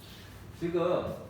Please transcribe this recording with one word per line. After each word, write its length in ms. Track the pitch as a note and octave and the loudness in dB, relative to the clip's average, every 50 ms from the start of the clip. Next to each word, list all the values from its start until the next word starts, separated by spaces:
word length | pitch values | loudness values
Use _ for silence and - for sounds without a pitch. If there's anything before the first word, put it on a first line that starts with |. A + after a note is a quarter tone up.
| - - - - - - - - - - - - | -16 -16 -14 -14 -14 -14 -14 -14 -14 -12 -8 -2
지금 560 | E3+ E3+ F3 E3+ E3+ F3+ - - - - - - - | 0 2 4 4 6 6 4 4 2 0 -4 -6 -8